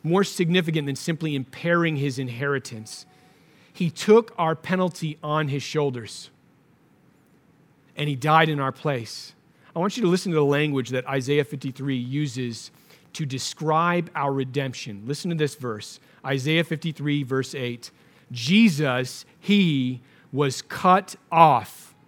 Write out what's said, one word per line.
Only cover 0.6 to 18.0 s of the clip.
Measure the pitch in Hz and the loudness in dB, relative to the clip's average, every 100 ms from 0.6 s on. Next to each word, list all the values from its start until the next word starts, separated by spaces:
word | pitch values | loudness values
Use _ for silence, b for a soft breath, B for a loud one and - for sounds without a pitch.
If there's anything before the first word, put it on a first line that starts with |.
| 170 160 139 | 2 -2 -2
than | |
simply | 135 - 160 160 | -4 -4 -4 -2
impairing | 143 127 - 170 170 165 147 | -4 -6 -6 0 2 2 0
his | 143 123 | -2 -4
inheritance. | 127 117 143 139 - 113 110 - - b b b b b b | -6 -4 -4 -4 -6 -14 -14 -16 -20 b b b b b b
He | - 170 | -4 -4
took | - - 220 226 - | -2 6 6 6 -2
our | 160 | -2
penalty | 156 - 185 180 175 160 147 | -2 -2 0 0 -2 -8 -6
on | 151 156 147 | -2 -2 0
his | 139 | -4
shoulders, | - 156 143 123 107 - - _ _ _ _ _ _ _ _ _ _ _ _ _ _ _ _ | -4 -2 -2 -4 -12 -16 -20 _ _ _ _ _ _ _ _ _ _ _ _ _ _ _ _
and | - 147 | -6 -4
he | |
died | 135 151 160 160 | -2 4 6 6
in | 143 | 2
our | 135 | -2
place. | - 156 131 113 - - _ _ b b | -2 -4 -4 -6 -14 -18 _ _ b b
I | 165 | -4
want | 196 247 | -4 0
you | |
to | 185 | 2
listen | 180 190 | 2 2
to | |
the | 156 | 2
language | 143 143 151 135 117 | 4 2 2 -2 -2
that | 127 135 | -6 -2
Isaiah | 139 127 147 | -4 0 0
fifty-three | 139 143 135 123 139 131 | 0 -6 -10 -6 -4 -4
uses | 123 139 147 123 123 113 - b b b b | -4 -4 -4 -4 -6 -8 -14 b b b b
to | - | -8
describe | 147 131 - - 156 156 175 175 170 | -6 -6 -8 -4 0 2 2 0 -2
our | 151 143 | -4 -2
redemption. | 135 127 131 135 123 - 101 | -2 -2 -4 -4 -8 -12 -12
Listen | 110 147 185 | -8 -6 -4
to | 165 | -2
this | 147 | -2
verse, | - 123 107 - - b b | -2 -8 -8 -12 -20 b b
Isaiah | 135 135 131 165 | -4 -2 2 0
fifty-three, | 160 156 170 143 147 147 | 0 -4 -6 -4 -2 -2
verse | 127 131 131 | -2 -4 -4
eight. | 143 120 120 - b | -6 -8 -8 -16 b